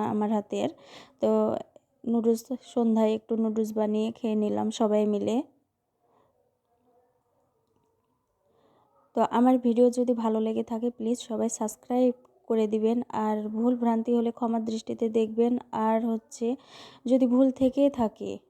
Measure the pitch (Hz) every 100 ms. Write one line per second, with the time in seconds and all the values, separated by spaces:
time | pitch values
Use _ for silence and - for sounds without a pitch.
0 | 214 208 208 214 - 202 285 - - -
1 | - _ 220 220 214 226 - _ _ _
2 | - 233 226 226 - 254 - 247 233 220
3 | 220 220 - 226 220 220 220 214 214 214
4 | 220 226 226 214 208 208 214 - 220 214
5 | 214 202 208 233 - _ _ _ _ _
6 | _ _ _ _ _ _ _ _ 247 247
7 | _ _ _ _ _ 220 _ _ _ _
8 | _ _ _ _ _ _ _ _ _ _
9 | _ 240 220 226 254 254 240 226 247 247
10 | 247 233 226 220 220 220 226 226 240 240
11 | 220 247 - 220 226 - 214 - - 247
12 | 254 240 _ _ - 226 214 220 220 240
13 | - - 214 214 214 220 240 240 233 226
14 | 226 240 233 - 233 226 220 220 - 226
15 | 226 226 220 220 240 247 - 220 220 226
16 | 233 220 - - 233 262 - - - -
17 | 233 254 254 247 269 262 262 277 285 277
18 | 220 - 202 196 -